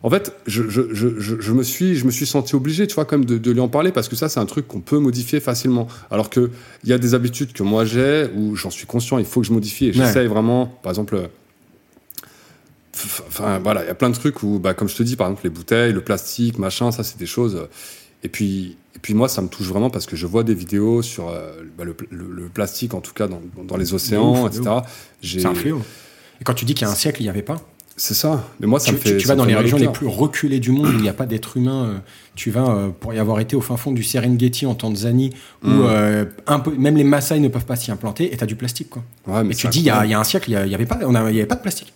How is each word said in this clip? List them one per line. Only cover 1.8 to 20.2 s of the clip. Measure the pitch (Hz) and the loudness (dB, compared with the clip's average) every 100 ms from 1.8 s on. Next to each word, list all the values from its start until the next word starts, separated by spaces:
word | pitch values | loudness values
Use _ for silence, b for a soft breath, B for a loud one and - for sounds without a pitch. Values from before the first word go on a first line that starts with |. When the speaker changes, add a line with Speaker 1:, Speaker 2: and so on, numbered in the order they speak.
| 185 | 0
Speaker 1:
je | 160 | 2
me | 127 | 0
suis | 120 147 | 0 0
senti | 143 123 139 | -2 0 0
obligé, | 139 156 208 | 0 0 0
tu | - | 0
vois, | |
quand | 151 147 | 0 2
même | |
de, | 123 117 | 2 0
de | 117 | 2
lui | 123 | 2
en | 123 | 2
parler | 147 175 | 2 0
parce | 180 - | 0 -4
que | 117 | -4
ça, | 156 | -2
c'est | 135 | -2
un | 104 | -2
truc | - 139 | -4 -6
qu'on | 101 | -10
peut | - 147 | 0 2
modifier | 139 123 123 151 | 4 0 0 -2
facilement. | 143 120 135 123 117 B B | 0 -2 2 0 0 B B
Alors | 104 107 | -2 0
que | 127 120 120 B B | 2 2 -2 B B
il | 110 | 0
y | |
a | 123 | 2
des | 120 | 4
habitudes | 123 120 120 135 | 4 2 -2 -8
que | - | -2
moi | 101 110 | 0 2
j'ai | 110 120 135 151 139 101 | 2 2 2 2 0 0
où | 107 101 | -2 -2
j'en | 92 | -8
suis | - - | -10 -4
conscient, | 120 117 131 | -4 0 0
il | |
faut | 98 - | 2 0
que | 104 | 2
je | |
modifie | 113 104 - 131 | 0 0 0 2
et | |
Speaker 2:
Ouais. | |
Speaker 1:
j'essaye | 107 127 110 120 | 4 4 4 2
vraiment, | 107 113 123 123 - | 2 2 2 0 -6
par | 92 | -6
exemple, | 92 104 | -4 -2
euh, | 101 87 - _ _ _ _ _ _ _ - B B B B B _ _ | -4 -4 -12 _ _ _ _ _ _ _ -20 B B B B B _ _
f-, | - 104 | -12 -10
f-, | - - | -10 -10
enfin, | - 104 95 | -6 -4 -2
voilà, | 95 104 | 0 -2
il | - | -4
y | |
a | |
plein | - 123 | 0 0
de | |
trucs | 117 147 - | 2 -2 -2
où, | 104 104 | -2 0
bah, | 92 | 0
comme | 92 104 | 0 -4
je | - | 0
te | |
dis, | 117 123 | -2 0
par | 95 | -2
exemple, | 98 | -2
les | 90 | -6
bouteilles, | 85 - 117 120 | -6 0 2 4
le | 98 | 0
plastique, | - 98 - - 117 117 | -2 -4 -4 -2 -2 0
machin, | 95 - 120 | -4 -2 -2
ça, | 117 | -2
c'est | 110 - | -8 -8
des | - | -8
choses, | - 120 92 | -2 -2 -2
euh, | 78 B B B B B | -10 B B B B B
et | 92 | -12
puis, | - 101 95 92 85 _ - | -4 -2 -2 -6 -12 _ -16
et | |
puis | - | -2
moi, | 107 131 | 2 2
ça | - | 0
me | 92 | -6
touche | - 92 | -6 -4
vraiment | 95 123 | 0 0
parce | 104 - | -2 -8
que | |
je | 82 | -6